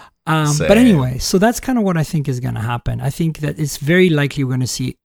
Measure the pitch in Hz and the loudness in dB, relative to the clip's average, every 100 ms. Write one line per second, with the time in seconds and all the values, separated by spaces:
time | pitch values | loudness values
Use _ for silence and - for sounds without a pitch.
0 | - _ - 160 151 151 160 214 254 165 | -20 _ -4 0 0 0 4 6 6 4
1 | 127 127 - 185 220 240 - 247 196 165 | 2 -4 0 2 2 0 -2 0 0 0
2 | 151 160 139 127 123 117 110 120 - 120 | -2 -4 -4 -4 -4 -4 -4 -4 -4 -4
3 | 127 - 160 151 185 - 147 - 143 180 | -4 -2 -4 -4 -6 -6 -6 -4 0 4
4 | 185 151 139 139 127 127 123 - 127 - | 4 2 0 -2 -2 -2 -2 -4 -8 -8